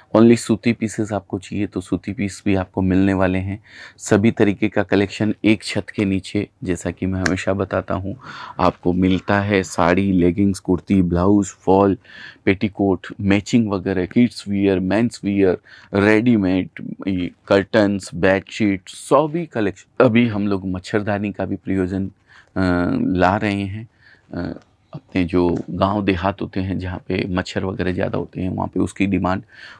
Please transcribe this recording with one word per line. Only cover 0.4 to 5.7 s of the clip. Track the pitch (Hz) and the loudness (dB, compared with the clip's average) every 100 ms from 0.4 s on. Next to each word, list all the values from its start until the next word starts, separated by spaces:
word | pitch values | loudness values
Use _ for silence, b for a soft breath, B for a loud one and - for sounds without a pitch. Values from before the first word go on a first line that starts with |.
| - 110 120 | 2 0 0
पीसेस | 113 113 - 107 | -2 -4 -4 -4
आपको | 104 - 101 | -6 -6 -10
चाहिए | - 98 101 | -6 -6 -4
तो | 95 | -6
सूती | - 90 - | -6 -6 -6
पीस | 98 98 - 104 | -6 -6 -6 -2
भी | |
आपको | 95 92 - | 0 -2 -2
मिलने | 95 92 98 | 0 2 2
वाले | 95 95 92 | 2 2 0
हैं। | 95 101 B B B B | -4 -8 B B B B
सभी | - 104 113 | 2 4 4
तरीके | - 104 98 107 | 4 2 2 -2
का | - | 0
कलेक्शन | 98 98 101 - 107 - | 2 2 2 0 -4 0
एक | 104 107 | 2 0
छत | - | 0